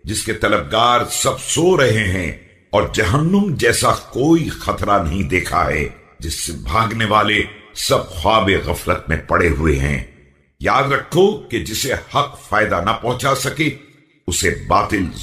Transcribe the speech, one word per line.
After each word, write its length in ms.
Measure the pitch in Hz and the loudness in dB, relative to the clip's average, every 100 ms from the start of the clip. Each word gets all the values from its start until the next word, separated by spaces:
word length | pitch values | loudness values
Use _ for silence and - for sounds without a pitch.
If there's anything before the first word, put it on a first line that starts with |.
جس 160 | - 107 | -6 -6
کے 80 | - | -4
طلبگار 680 | 98 104 104 73 110 120 123 117 | -2 0 0 0 2 4 2 0
سب 300 | - 139 131 | -2 -2 -4
سو 240 | - - 143 117 | -4 0 2 4
رہے 280 | 127 110 | 4 2
ہیں، 240 | 101 92 82 - - _ _ | 0 -2 -4 -8 -18 _ _
اور 100 | 101 107 | 0 0
جہنم 640 | - 101 135 160 202 208 | -2 0 2 2 2 2
جیسا 360 | 127 117 110 123 110 - | 0 0 2 0 -2 -4
کوئی 360 | - 143 165 143 | -2 4 4 2
خطرہ 540 | - - - - 101 | -4 -4 -4 2 2
نہیں 200 | 80 98 80 | 2 -2 0
دیکھا 340 | 90 87 85 80 | -2 0 0 0
ہے 220 | 78 71 - - _ | -2 -4 -8 -20 _
جس 160 | 80 - | -10 -8
سے 80 | - | -8
بھاگنے 520 | 78 - 110 104 113 | -8 -2 0 0 -2
والے 360 | 107 104 104 107 - - - | 2 2 4 0 -2 -10 -18
سب 320 | - - 131 - | -8 0 0 0
خواب 420 | 85 90 110 98 92 | -2 2 4 4 0
غفلت 440 | - 82 - 80 - | 0 -4 -2 -4 -2
میں 80 | 78 - | -4 0
پڑے 200 | 85 87 | 2 2
ہوئے 260 | 69 78 69 | 2 2 2
ہیں۔ 200 | 71 67 - - _ _ _ _ | 0 -2 -6 -18 _ _ _ _
یاد 320 | 95 120 135 | 0 0 2
رکھو 340 | 135 - 165 196 214 - | -2 0 4 4 2 -6
کہ 80 | 113 | -6
جسے 280 | - - 135 | -4 -6 -4
حق 460 | 110 - 131 139 - - | -4 -2 -4 -4 -8 -2
فائدہ 300 | 104 107 92 | 0 2 0
نہ 100 | 92 113 | 0 -2
پہنچا 340 | 117 123 139 | -4 -2 0
سکے، 340 | 135 135 135 151 - - _ _ _ - | 0 -2 -2 -2 -4 -18 _ _ _ -6
اسے 260 | 85 90 80 - | 0 0 -2 0
باطل 360 | 95 107 104 85 - | 0 2 -2 -2 -6